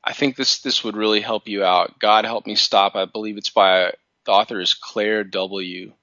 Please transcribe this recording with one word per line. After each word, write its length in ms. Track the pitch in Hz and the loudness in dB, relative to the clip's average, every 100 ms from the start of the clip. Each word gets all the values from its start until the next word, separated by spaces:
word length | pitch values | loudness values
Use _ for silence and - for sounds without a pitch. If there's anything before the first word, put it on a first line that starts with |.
I 120 | - | -8
think 220 | - 143 127 | -2 -2 0
this, 240 | 131 - | -2 -2
this 220 | 123 117 | -2 -4
would 140 | 113 107 | -4 -2
really 240 | 107 107 | 0 0
help 280 | 110 107 - | 0 -6 -4
you 140 | 101 | -2
out. 360 | 95 90 87 _ | 2 2 0 _
God 260 | 104 107 | 4 4
Help 220 | 110 113 107 | 2 -6 -4
Me 80 | |
Stop. 420 | 104 - 101 98 98 | -2 2 2 2 0
I 80 | |
believe 320 | 95 107 107 104 | -6 -6 -8 -8
it's 140 | - | -4
by, 420 | - 95 92 90 - _ _ | 2 4 4 2 -4 _ _
the 80 | - | 2
author 260 | 98 110 107 | 2 2 -2
is 140 | 90 | -2
Claire 500 | - - 113 107 107 | -4 -4 -4 0 -2
W. 680 | 101 95 95 98 92 90 92 _ | -2 -4 -4 -6 -10 -12 -16 _